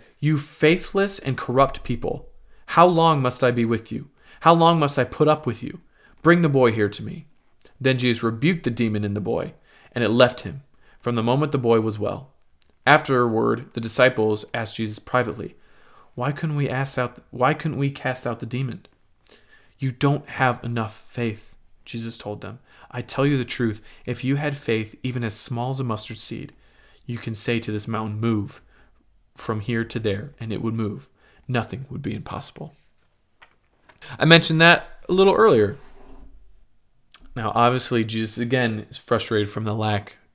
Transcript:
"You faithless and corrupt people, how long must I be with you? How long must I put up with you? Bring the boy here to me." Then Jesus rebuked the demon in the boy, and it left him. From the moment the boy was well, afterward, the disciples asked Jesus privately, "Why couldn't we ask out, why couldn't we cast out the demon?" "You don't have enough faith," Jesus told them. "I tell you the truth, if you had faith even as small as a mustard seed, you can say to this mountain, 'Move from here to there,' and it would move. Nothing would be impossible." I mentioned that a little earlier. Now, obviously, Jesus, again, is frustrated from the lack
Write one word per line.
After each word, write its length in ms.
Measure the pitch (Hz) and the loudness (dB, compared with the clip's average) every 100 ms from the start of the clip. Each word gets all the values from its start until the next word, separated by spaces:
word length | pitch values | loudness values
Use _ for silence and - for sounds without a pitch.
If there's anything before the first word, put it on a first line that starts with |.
| - - | -16 -4
"You 180 | 147 147 | 0 0
faithless 840 | - - 156 170 - 196 196 - | -2 2 4 4 0 -2 -2 -2
and 200 | 135 127 | -6 -6
corrupt 460 | - 127 135 - | 0 2 2 0
people, 440 | - 117 - 143 - - - - - | -6 -4 -4 -8 -12 -20 -20 -20 -2
how 200 | - 180 | 6 6
long 360 | 165 165 151 | 8 4 4
must 200 | 127 - | 2 2
I 80 | 127 | 0
be 140 | 120 | 2
with 260 | 117 110 - | 0 -2 -4
you? 200 | 113 - _ _ - | -12 -12 _ _ 0
How 120 | 160 | 4
long 260 | 170 165 165 | 6 6 6
must 200 | 143 139 | 2 0
I 60 | |
put 240 | 123 - 151 | -2 2 2
up 180 | 147 123 | 2 0
with 160 | 110 | -8
you? 180 | - - _ _ _ - | -10 -14 _ _ _ 0
Bring 200 | 160 175 | 4 6
the 80 | 160 | 6
boy 220 | 135 120 | 4 4
here 180 | 110 104 | 4 0
to 120 | - | -2
me." 240 | 107 - - _ _ _ - - | -12 -14 -16 _ _ _ -20 -2
Then 160 | 131 127 | 0 2
Jesus 260 | 123 117 | 2 2
rebuked 420 | 117 113 151 170 | 0 0 0 2
the 60 | - | -2
demon 340 | 113 113 104 | -2 -2 0
in 100 | 104 | -2
the 80 | 104 | -4
boy, 320 | 113 85 - - _ _ - | -2 -4 -4 -10 _ _ -10
and 120 | 123 | -2
it 60 | 107 | 2
left 300 | 117 123 - | 6 6 4
him. 240 | - 139 - _ _ - | -10 -12 -16 _ _ -10
From 160 | 120 | -4
the 80 | 117 | -2
moment 300 | 117 135 151 | 0 0 0
the 60 | 135 | 0
boy 220 | 120 113 | 2 2
was 180 | 110 104 | 2 -2
well, 360 | 104 135 135 _ _ _ _ _ 135 | -4 -6 -12 _ _ _ _ _ 4
afterward, 840 | 147 147 127 120 110 117 117 - | 4 4 0 2 0 0 -2 -6
the 60 | 123 | -8
disciples 640 | 117 - 127 117 107 107 - | -4 4 4 4 0 -2 -4
asked 220 | 123 110 | -8 -6
Jesus 240 | - 110 104 | -6 -6 -8
privately, 560 | - 127 113 90 - - - - - - - - | -4 -2 -2 -6 -12 -14 -20 -20 -20 -20 -18 -6
"Why 160 | 131 | -6
couldn't 240 | 143 156 147 | -4 -4 -2
we 120 | 139 | -2
ask 300 | 127 135 - | -2 -4 -4
out, 240 | 123 - _ | -6 -6 _
why 240 | 117 127 | 0 0
couldn't 240 | 156 160 123 | 0 -4 -2
we 100 | 139 | -4
cast 380 | 139 131 123 123 | -4 -6 -6 -6
out 140 | 117 | -6
the 60 | 117 | -6
demon?" 380 | 123 127 - - _ _ _ _ - _ _ _ - | -6 -6 -8 -16 _ _ _ _ -20 _ _ _ -6
"You 140 | 135 | -6
don't 360 | - 143 143 - | 0 0 0 -4
have 300 | - 131 120 | -2 0 0
enough 400 | 123 117 107 - - | -4 -6 -6 -10 -14
faith," 460 | - 117 101 - - _ - | -6 -6 -6 -14 -20 _ -20
Jesus 340 | - 117 113 - | -12 -10 -10 -10
told 220 | - 104 | -10 -10
them. 180 | 98 117 _ - - | -12 -16 _ -20 -14
"I 100 | 123 | -12
tell 240 | - - | -8 0
you 140 | 143 139 | 2 2
the 60 | |
truth, 360 | 123 - 117 104 - - - | -2 -2 -2 -2 -10 -14 -8
if 180 | 120 | -6
you 100 | 127 143 | -2 0
had 200 | 147 143 | -2 -4
faith 400 | - 113 107 - | -2 -2 -4 -8
even 180 | 127 123 | -6 -4
as 120 | 113 | -4
small 360 | - - 117 127 | -6 -6 -4 -4
as 80 | 135 | -4
a 60 | |
mustard 340 | 117 107 - 110 | -4 -4 -6 -8
seed, 340 | - 113 - - _ _ _ _ - | -8 -8 -12 -18 _ _ _ _ -12
you 100 | 117 | -10
can 160 | 117 | -8
say 280 | 110 - 117 | -6 -2 -2
to 100 | 110 | -2
this 160 | 107 113 | -6 -6
mountain, 320 | 110 110 107 | -6 -6 -2
'Move 420 | 117 110 101 - _ _ _ _ _ _ _ - | 0 0 -2 -10 _ _ _ _ _ _ _ -14
from 240 | - 107 | -8 -6
here 240 | 104 117 | -4 -4
to 160 | 113 120 | -4 -4
there,' 340 | 107 98 143 - | -2 -4 -6 -12
and 120 | 110 | -8
it 80 | 104 | -6
would 140 | 110 | -4
move. 340 | 113 104 139 - _ _ _ - | -4 -4 -6 -14 _ _ _ -6
Nothing 400 | 123 107 123 135 | -4 -4 -8 -12
would 120 | 123 | -10
be 100 | 135 | -8
impossible." 600 | 107 - - - - - _ _ _ _ _ _ _ - _ _ _ _ - - - | -8 -8 -10 -10 -12 -16 _ _ _ _ _ _ _ -20 _ _ _ _ -20 -12 0
I 60 | |
mentioned 360 | 151 165 165 160 | 4 6 4 4
that 440 | 170 170 - - - | 6 4 0 -14 -2
a 40 | |
little 220 | 185 196 | 4 4
earlier. 420 | 196 220 120 101 - - - - - - - - - - _ _ _ _ - - 120 | 6 6 6 2 -2 -16 -20 -20 -20 -20 -20 -20 -20 -20 _ _ _ _ -20 -14 -8
Now, 160 | 107 | -2
obviously, 480 | 110 120 127 - 120 | 2 4 2 0 0
Jesus, 340 | 107 110 110 117 | 0 -4 -4 -4
again, 480 | 120 127 120 107 107 | -2 0 0 -2 -10
is 80 | - | -12
frustrated 500 | - 113 - 107 104 | -2 -2 0 0 0
from 140 | 107 | -4
the 140 | 110 110 | -4 -2
lack 400 | 110 104 - - _ | -2 -2 -4 -18 _